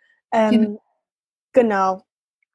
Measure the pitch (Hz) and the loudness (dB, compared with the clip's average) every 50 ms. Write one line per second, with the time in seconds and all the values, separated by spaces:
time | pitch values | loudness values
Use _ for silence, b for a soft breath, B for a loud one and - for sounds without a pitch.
0 | _ _ _ _ _ - - 226 220 214 226 220 214 208 208 - _ _ _ _ | _ _ _ _ _ -6 -2 -2 0 2 2 0 0 -2 -4 -12 _ _ _ _
1 | _ _ _ _ _ _ _ _ _ _ - 262 240 220 202 196 190 190 185 190 | _ _ _ _ _ _ _ _ _ _ 0 2 2 2 0 0 -2 -2 -4 -6
2 | _ _ _ _ _ _ _ _ _ _ | _ _ _ _ _ _ _ _ _ _